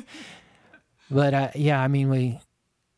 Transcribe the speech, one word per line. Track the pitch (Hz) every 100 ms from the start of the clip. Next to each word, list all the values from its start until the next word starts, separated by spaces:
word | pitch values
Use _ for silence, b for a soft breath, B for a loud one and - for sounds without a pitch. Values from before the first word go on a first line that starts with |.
| B 311 B B B B B B _ _ -
But, | 139 143
uh, | 139 135
yeah, | 147 151 139
I | 131
mean, | 139 135
we, | 131 127 117 - _ _ _ _